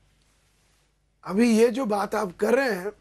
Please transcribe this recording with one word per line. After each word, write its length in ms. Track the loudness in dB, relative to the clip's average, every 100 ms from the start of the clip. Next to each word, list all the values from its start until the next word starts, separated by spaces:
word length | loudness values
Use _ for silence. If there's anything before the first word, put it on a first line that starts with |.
| _ _ _ _ _ _ _ _ _ _ _ _
अभी 360 | -6 0 2 4
ये 100 | 2
जो 160 | 0 -2
बात 300 | -2 -2 -4
आप 220 | -6 -4
कर 160 | 0 2
रहे 160 | 0
हैं 200 | -4 -8 -12